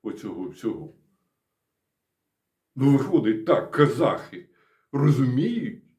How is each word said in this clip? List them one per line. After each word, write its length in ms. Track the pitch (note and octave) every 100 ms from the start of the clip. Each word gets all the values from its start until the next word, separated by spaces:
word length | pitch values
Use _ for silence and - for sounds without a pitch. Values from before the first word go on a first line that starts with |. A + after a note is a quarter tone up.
оцього 460 | A2+ G2+ G#2 E2+ F#2
всього. 460 | - A2+ E2+ D2+ _ _ _ _ _ _ _ _ _ _ _ _ _ _ _ _ _ _ -
Ну, 140 | C3+
виходить 560 | C#3 - E3+ A2 A2 -
так, 240 | C#3 -
казахи 760 | - D3 A#2 C#3+ F2+ - F#2 - _ _ _ _ C#3+
розуміють 840 | D3 C3 C3 B2+ F#3+ A#3+ C3 - _